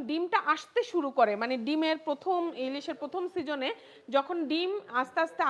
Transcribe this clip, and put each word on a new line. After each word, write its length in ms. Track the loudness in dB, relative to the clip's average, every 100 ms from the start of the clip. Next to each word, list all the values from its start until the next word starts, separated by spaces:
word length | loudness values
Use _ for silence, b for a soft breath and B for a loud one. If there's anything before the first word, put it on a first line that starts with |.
| -2
ডিমটা 300 | -2 0 0 2
আসতে 280 | 0 0 -2 0
শুরু 180 | 0 0 4
করে, 160 | 4 4
মানে 140 | 0 -2 0
ডিমের 300 | 2 2 0 -2
প্রথম, 320 | -4 0 0 0 -4 -4
ইলিশের 300 | -4 -6 -6
প্রথম 220 | -6 -4 -4
সিজনে 360 | -4 -4 -2 -2 -4 B B 0 0
যখন 220 | 2 -2 0
ডিম 200 | 0 0 -4 -2 -2
আস্তে 180 | 0 0 0
আস্তে 180 | 2